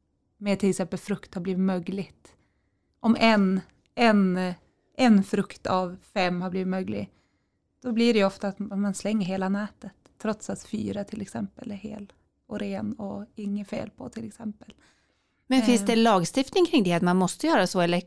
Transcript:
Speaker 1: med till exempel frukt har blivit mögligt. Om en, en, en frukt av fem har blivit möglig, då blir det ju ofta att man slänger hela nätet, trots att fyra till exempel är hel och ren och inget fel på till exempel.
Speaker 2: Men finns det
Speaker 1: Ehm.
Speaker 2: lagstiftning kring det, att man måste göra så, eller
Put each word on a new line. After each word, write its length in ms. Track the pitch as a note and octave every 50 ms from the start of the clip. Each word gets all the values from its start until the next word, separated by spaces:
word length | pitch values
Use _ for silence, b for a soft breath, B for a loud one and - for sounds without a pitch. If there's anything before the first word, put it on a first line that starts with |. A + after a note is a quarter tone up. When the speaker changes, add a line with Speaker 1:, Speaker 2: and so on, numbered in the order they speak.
| _ _ _ _ _ _ _
Speaker 1:
med 220 | - G#3 G#3 G3 F#3+
till 100 | - G3
exempel 300 | F#3 - - E3 - -
frukt 340 | - - G3+ - - - -
har 80 | F#3+
blivit 180 | F3 F#3+ F#3 F3+ F#3+
mögligt. 720 | F#3+ F#3 F3+ E3+ F3+ F#3 G3 F3+ - _ _ _ - _ _ _ _ _ _ _ _ _ _ _ _ _ _
Om 160 | - A#3 D#4+ -
en, 420 | A3+ A3+ A3 G#3 G3 F#3 F#3+ F#3 - _ _ _ _ _ -
en, 580 | - A#3 A3+ G#3+ G3+ G3 F#3 F3+ F#3 F#3 F3+ F3+ - _ _ _ _ _ _ _
en 260 | - B3+ A#3+ G#3+ G3 G3
frukt 440 | - - G3+ F#3+ - - - -
av 300 | - - F#3 F#3 F3 F3+ F#3+ _ _ -
fem 280 | G#3 F#3 F3+ F3+ F3
har 80 | F#3 F#3
blivit 180 | F3+ F#3+ F#3
möglig, 420 | F#3 F#3 F#3+ F#3+ F#3+ G#3 G3+ G3+ - _ _ _ _ _ _ _ _ _ _ _ _ _ _ -
då 80 | B3
blir 220 | A3+ A3 A#3 A#3+ A#3
det 60 | G#3+
ju 60 | G3
ofta 220 | G3 - - -
att 120 | G3+ F#3+ -
man 340 | G3+ - G3 F#3+ G3+ G3+ F#3+
slänger 320 | - - G3+ G#3+ A3 F#3+
hela 220 | E3+ F#3+ F#3+ F#3+ F#3+
nätet, 420 | G3+ G3+ G#3+ G3 - _ - G3 - _ _ _ _ -
trots 280 | - A3 G#3 G#3+ - -
att 140 | G3 - -
fyra 400 | - - G#3+ G#3+ G3 F#3+ G3+ G3
till 180 | - - G#3+
exempel 500 | G3+ - - A3+ G3+ G3 _ - - -
är 40 | G3+
hel 380 | F#3+ G#3 G#3+ G#3 G#3 G#3 G3 _ _ _ _ _ _ _
och 120 | - G#3 G#3
ren 340 | G#3 G3+ G3 F#3+ G#3+ G#3 A#3
och 320 | - G#3 G3 G3+ G3+ G#3 - _
inget 320 | - G#3 G3+ G3+ G#3 G3+ -
fel 200 | G#3+ A3 - G#3
på 200 | - - B3+ B3
till 180 | - A3+ A3+
exempel. 460 | G#3+ - - A3+ G#3+ G#3 - - - - _ _ _ _ _ _ _ _ _ _ _ _ _ _
Speaker 2:
Men 140 | - B3+ C4
finns 240 | - B3+ A#3+ A3 G3+
det 80 | G3+ A#3
Speaker 1:
Ehm. 60 | A3+
Speaker 2:
lagstiftning 640 | A3+ A#3 G#3 F#3 E3+ - - C4 C4+ - - F#4+ F4
kring 180 | - - C#4 G3
det, 100 | F3 E3+
att 80 | E3+ F3+
man 140 | F3 F3+
måste 300 | F#3 F#3 F3 - - -
göra 200 | D#4 E4 A#3 F#3
så, 140 | F3+ - F#3
eller 200 | E3+ E3+ F3 F3 -